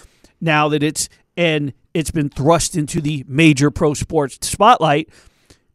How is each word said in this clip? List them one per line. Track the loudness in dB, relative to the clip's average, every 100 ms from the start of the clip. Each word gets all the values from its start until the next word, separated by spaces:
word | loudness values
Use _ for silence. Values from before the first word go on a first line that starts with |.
| -20 _ _ -8
now | 0 2 2
that | 0
it's, | -2 -4 -8 _ _ -4
and | -2 0 -4 -10 _
it's | -6 -4
been | -4 -4
thrust | -2 2 2 0
into | -6 -6 -4
the | -4 -6 -4
major | 2 4 4 2
pro | 0 -2
sports | -2 -4 -2 -4 -6 -8
spotlight, | 2 4 4 2 0 -4 _ _ _ _ _ _